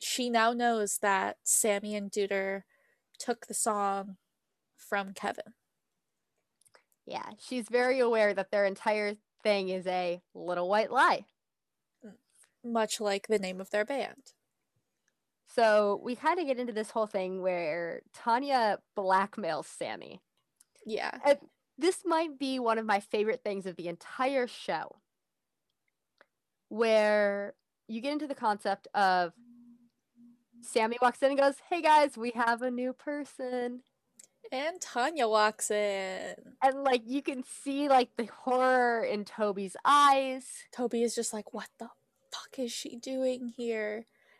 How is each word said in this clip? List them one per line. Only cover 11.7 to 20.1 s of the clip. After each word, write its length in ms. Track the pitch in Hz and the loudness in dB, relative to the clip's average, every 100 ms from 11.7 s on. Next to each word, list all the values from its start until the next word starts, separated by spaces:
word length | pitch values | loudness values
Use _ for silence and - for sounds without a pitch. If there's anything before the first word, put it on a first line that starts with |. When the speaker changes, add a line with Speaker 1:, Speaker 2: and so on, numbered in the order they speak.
| _ _ _ 214 - _ _ _ _ | _ _ _ -20 -20 _ _ _ _
Speaker 1:
Much 380 | 240 226 214 - | -2 0 0 0
like 260 | 208 196 - | -2 -2 2
the 120 | 208 | 0
name 200 | 185 185 | 0 -8
of 100 | 190 | -4
their 160 | 208 214 | -2 0
band. 480 | 277 202 - - _ _ _ _ _ _ _ _ _ _ _ _ | -2 -4 -10 -20 _ _ _ _ _ _ _ _ _ _ _ _
Speaker 2:
So 540 | - 226 214 208 202 | 2 6 6 4 0
we 100 | 240 | -4
kinda 300 | 247 311 359 | -2 -2 0
get 140 | 285 247 | -2 -2
into 120 | 240 | -4
this 180 | 214 220 | -6 -4
whole 160 | 226 214 | -2 -2
thing 340 | 196 185 185 | -2 -4 -4
where 600 | 185 175 160 170 170 - - | -2 -2 -2 -4 -6 -10 -14
Tanya 680 | - 240 240 285 262 220 190 _ - | -8 0 0 2 2 2 0 _ -4
blackmails 680 | 190 190 196 - 170 151 | 2 2 2 -4 -4 -4
Sammy. 560 | - - 131 95 - | -6 -10 -8 -8 -12